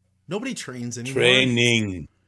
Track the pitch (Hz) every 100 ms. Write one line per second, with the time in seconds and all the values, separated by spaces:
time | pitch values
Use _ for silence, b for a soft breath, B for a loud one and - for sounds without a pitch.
0 | _ _ - 190 262 226 - 127 120 120
1 | 120 127 120 127 127 120 120 117 104 90
2 | 73 _